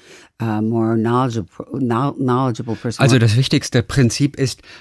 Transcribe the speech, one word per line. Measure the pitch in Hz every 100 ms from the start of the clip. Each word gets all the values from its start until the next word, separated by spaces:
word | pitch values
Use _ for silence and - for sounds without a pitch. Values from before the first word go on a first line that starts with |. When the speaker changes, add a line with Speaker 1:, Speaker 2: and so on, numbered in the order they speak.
| - - - -
Speaker 1:
uh, | 113 110
more | 110 113 113 113
knowledgeable, | 113 123 131 113 87 - -
knowl-, | - 127 117 139 -
knowledgeable | 127 123 131 113 117 107
person. | 120 -
Speaker 2:
Also | 127 131
das | 113 113
wichtigste | 131 147 - 123
Prinzip | - 139 120 - 143 -
ist, | 131 - - -